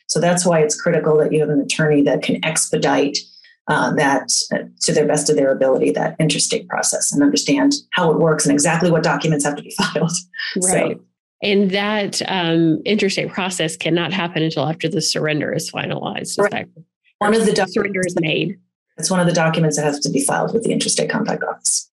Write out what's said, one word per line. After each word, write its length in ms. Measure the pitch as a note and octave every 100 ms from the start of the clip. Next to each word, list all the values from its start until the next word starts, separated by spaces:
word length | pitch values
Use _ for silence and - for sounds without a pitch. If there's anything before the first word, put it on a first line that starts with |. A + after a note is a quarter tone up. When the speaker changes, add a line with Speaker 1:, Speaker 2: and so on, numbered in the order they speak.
| -
Speaker 1:
So 120 | -
that's 260 | E3+ F3 F3+
why 140 | E3
it's 200 | D3+ -
critical 380 | F3 D#3+ D#3 D3+
that 160 | C#3+
you 60 | D3+
have 100 | D3
an 100 | D3
attorney 440 | C#3 - D#3 D3
that 180 | C#3 C3+
can 220 | - - D#3+
expedite, 720 | D#3+ - D#3 D3+ C#3 C#3+ - - - - _ -
uh, 240 | D3+ B2+
that, 380 | F#2+ C#3 C3+ - - -
uh, 60 | - - -
to 120 | -
their 140 | D3 D3
best 220 | D3 -
of 60 | D3
their 160 | C3+
ability, 400 | C3+ C3 C3 C3+
that 240 | - D#3+ -
interstate 480 | D#3 E3 - - -
process 440 | - - - -
and 120 | C#3+
understand 500 | C#3+ D3 - C#3+ C#3+ C#3+ -
how 200 | - E3+
it 80 | D#3
works 260 | D#3+ D3+ C#3+
and 80 |
exactly 380 | C#3+ D#3+ E3 F3
what 120 | D#3+
documents 400 | D#3+ C#3+ D#3+ D3+
have 120 | D3 C#3+
to 80 |
be 100 | - -
<laughs> 60 |
filed. 300 | G3 - E3 - - - - F#3+
So 140 | F#3
Speaker 2:
Right. 260 | F3 - - - _ _ _
And 300 | G3+ G3+ G3+
that, 500 | G3 G#3 G#3+ G3 - -
um, 540 | F#3 E3 E3 E3 D#3 -
interstate 440 | G#3+ G3 F#3 D#3
process 460 | - F#3 F3+ D#3+ E3
cannot 380 | E3 E3+ E3
happen 280 | F#3+ E3+ E3+
until 240 | D#3+ D#3+ C#3+
after 220 | E3 D#3+
the 140 | D#3+
surrender 520 | D#3 - D3+ D3+ -
is 160 | - -
finalized. 520 | - - D3 - -
Is 160 | - -
Speaker 1:
Right. 120 | G3
Speaker 2:
that 160 | - - - - _ _ -
Speaker 1:
One 140 | G#3
of 120 | A3+ G3+
the 80 |
doc- 160 | G3+ F#3+
Speaker 2:
surrender 320 | - G3+ F#3+ F#3
is 100 | F3+
made. 380 | D#3 D#3+ D#3+ G3+ _ _ _ -
Speaker 1:
It's 140 | D#3+
one 80 | F#3
of 60 | E3+
the 80 |
documents 440 | E3+ D#3+ D#3+ D#3+ D3
that 60 |
has 160 | D3+ C#3+
to 100 | -
be 140 | C#3
filed 300 | - - -
with 100 | -
the 80 | -
Interstate 380 | - - - -
Compact 340 | - - -
Office. 460 | - - - - -